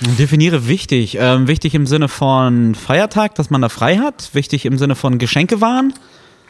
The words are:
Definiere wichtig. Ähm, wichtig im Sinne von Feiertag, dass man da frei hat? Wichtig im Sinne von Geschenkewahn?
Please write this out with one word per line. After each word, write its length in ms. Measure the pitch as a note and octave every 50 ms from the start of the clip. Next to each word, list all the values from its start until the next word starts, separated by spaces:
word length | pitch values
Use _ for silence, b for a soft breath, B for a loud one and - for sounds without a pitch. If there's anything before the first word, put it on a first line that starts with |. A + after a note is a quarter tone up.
| B2 B2 B2 A2
Definiere 480 | D3 C3 D#3 D3+ D#3 F3 D#3+ C3+ A2+
wichtig. 520 | A#2+ F3 F#3+ - - C#3+ B2 A2 F#2+ - G#2
Ähm, 280 | B2+ B2+ B2+ C3 C3 C3
wichtig 260 | D#3 D3 - D3+ D#3
im 120 | D3+ C#3
Sinne 220 | B2+ D3 D#3 D3+ C3
von 680 | - - D3 C3+ C3+ C3 C3 B2 A#2+ A#2+ A#2 A2+ G#2+
Feiertag, 600 | - - - C3+ F3 G#3+ G#3 - G#3+ G#3+ G#3 -
dass 160 | - C#3+ -
man 100 | D3 C3
da 80 | B2 A2+
frei 300 | - - A2+ C#3+ F3+ G#3
hat? 320 | C4+ D4 - - - -
Wichtig 320 | - C#3+ C#3 - D3+ C3 -
im 140 | B2 C3+ C3
Sinne 160 | C#3+ C#3+ C3
von 240 | - - C3 B2+ A#2+
Geschenkewahn? 720 | B2 A#2 - D3 E3+ F3+ A#3 G3+ A3+ A3+ B3 C4 C4+ C4+ C4 B B B B B B B B B B